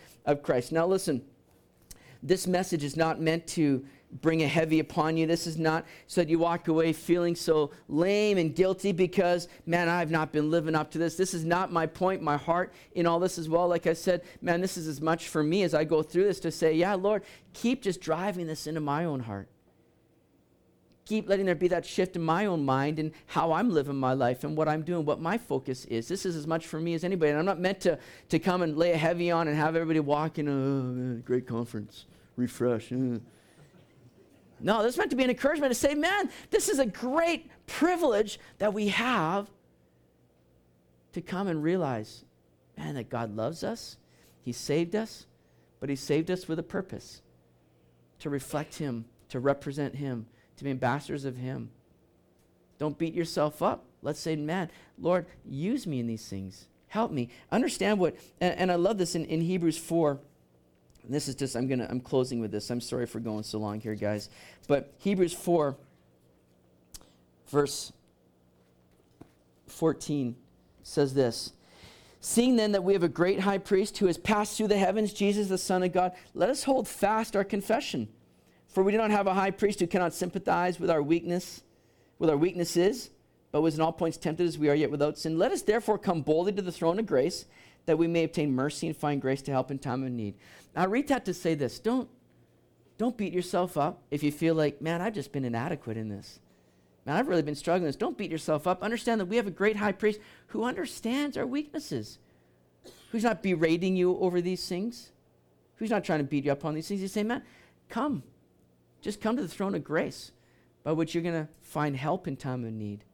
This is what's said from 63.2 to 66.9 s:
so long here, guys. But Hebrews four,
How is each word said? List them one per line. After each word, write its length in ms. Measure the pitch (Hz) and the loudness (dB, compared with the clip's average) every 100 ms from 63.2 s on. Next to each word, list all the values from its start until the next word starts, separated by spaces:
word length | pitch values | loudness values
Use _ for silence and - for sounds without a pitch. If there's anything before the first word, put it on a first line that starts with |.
| 113 107 | -6 -6
so 160 | 107 110 | -6 -6
long 220 | 107 107 | -4 -6
here, 160 | 107 107 | -6 -4
guys. 340 | 104 104 - - - - - | -2 -2 -6 -18 -20 -10 0
But 260 | 143 135 - | 0 0 -6
Hebrews 340 | 196 190 170 | -2 2 0
four, 420 | - - 170 143 139 - _ _ _ _ _ _ _ _ _ _ | 0 0 2 2 -4 -16 _ _ _ _ _ _ _ _ _ _